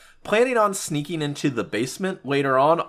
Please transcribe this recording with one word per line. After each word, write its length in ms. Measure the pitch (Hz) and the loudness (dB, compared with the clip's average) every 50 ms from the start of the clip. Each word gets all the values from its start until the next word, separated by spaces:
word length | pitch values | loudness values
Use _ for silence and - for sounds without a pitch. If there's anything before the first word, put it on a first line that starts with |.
| - - _ _ | -20 -20 _ _
planning 340 | - - 208 220 247 269 254 | -6 0 2 2 2 4 2
on 160 | 233 214 202 | 2 2 2
sneaking 480 | 196 - - - 160 147 147 - 175 156 | 0 -4 -6 -4 -4 -4 -4 -4 -4 -4
into 300 | 151 143 143 - - 147 | -4 -4 -4 -2 -2 -2
the 120 | 123 117 | -2 -2
basement 640 | 98 - - 107 123 131 - - 190 190 190 - - | -4 -4 -2 -4 -4 -4 -4 -4 -6 -6 -6 -6 -4
later 320 | 127 139 139 139 139 131 131 | -2 0 0 2 2 4 4
on, 220 | 139 151 165 170 - | 4 4 4 4 4